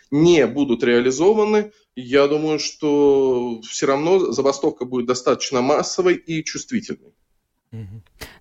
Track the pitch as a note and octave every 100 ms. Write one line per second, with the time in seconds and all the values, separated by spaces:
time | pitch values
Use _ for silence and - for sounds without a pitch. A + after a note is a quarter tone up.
0 | - C#3+ E3+ E3 A#2 C#3 C3 A2+ A#2+ A#2+
1 | B2+ C3 F#3 A3 G#3+ G#3+ G#3 _ _ -
2 | B2 C#3 C#3+ D3+ D#3 D3+ - - D3+ C#3+
3 | C#3+ C#3 C3+ B2 A#2+ A2+ - - C#3+ C#3
4 | D#3+ F#3+ E3 A#2+ C#3 C3+ D#3 - B2 B2+
5 | A#2+ B2 D3 A#2+ - B2+ C3 - - -
6 | F3+ E3+ - D#3+ - D#3 - A#2+ - C2+
7 | B1+ _ _ _ _ _ _ A2+ G2 A2
8 | - - - -